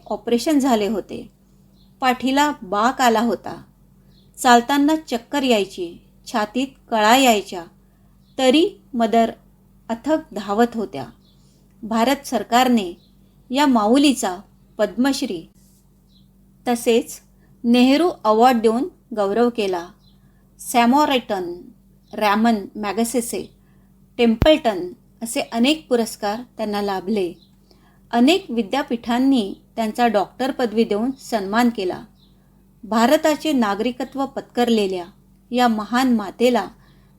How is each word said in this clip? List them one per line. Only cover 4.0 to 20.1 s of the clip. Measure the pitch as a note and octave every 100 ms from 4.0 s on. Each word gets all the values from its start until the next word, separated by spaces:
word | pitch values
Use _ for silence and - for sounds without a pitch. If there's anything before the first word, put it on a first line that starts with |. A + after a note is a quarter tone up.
| _ _ _ -
चालताना | C4 A#3+ A#3 C#4+ C#4+ D#4
चक्कर | - A#3 - C#4+
यायची, | C4 A3 G3 - E3+ F#3 _ _ -
छातीत | A#3 G#3+ B3 C4+ - _
कळा | A3+ G#3+ C4
यायच्या, | C4 G#3 F#3 F#3 E3 _ _ _ _ _ _ -
तरी | C4 D4 G4 - _
मदर | A#3+ A3+ A3+ A3+ - _ _ _ _ -
अथक | A3+ C4+ D#4 D#4
धावत | F#3+ G3+ G3+ A#3
होत्या. | A3+ F#3+ C#3 B2 - _ _ _ _ _ _
भारत | G#3 A3 A#3+ C#4 -
सरकारने | A3+ G#3 A#3 B3+ A#3 F3+ F3+ _ _ _ _ _
या | C4 D4
माऊलीचा | A#3+ G#3 C4 C#4+ A#3+ G3+ F3+ - _ _ -
पद्मश्री | G#3 G#3+ C#4 C4+ A#3+ F3 - _ _ _ _ _ _ _ _ _ _ _ -
तसेच | A#3 B3 A#3 - - _ _ _ _
नेहरू | A#3 B3 B3+ C#4+ F4 -
अवॉर्ड | A3 A3 B3+ A#3+
देऊन | A3 A3+ F4+ - _ G#3+
गौरव | G3 G#3 A#3+ A#3
केला. | G3 F3 F3 - _